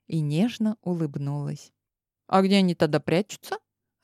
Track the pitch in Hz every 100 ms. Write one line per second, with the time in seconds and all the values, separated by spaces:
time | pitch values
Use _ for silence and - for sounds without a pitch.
0 | _ 160 147 151 240 226 214 214 175 175
1 | 156 143 139 143 143 147 - _ _ _
2 | _ _ - 190 190 202 185 170 160 147
3 | - 160 220 - - 427 - _ _ _